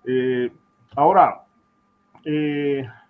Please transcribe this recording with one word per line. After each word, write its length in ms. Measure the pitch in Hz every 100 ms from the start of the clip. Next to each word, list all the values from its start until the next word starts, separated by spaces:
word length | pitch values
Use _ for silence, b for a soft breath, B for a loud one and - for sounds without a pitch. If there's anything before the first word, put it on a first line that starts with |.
Eh, 480 | 123 127 127 123 123 - _ _ _ -
ahora, 480 | 156 190 160 - - _ _ _ _ _ _ _
eh, 640 | 156 151 151 147 143 139 123 B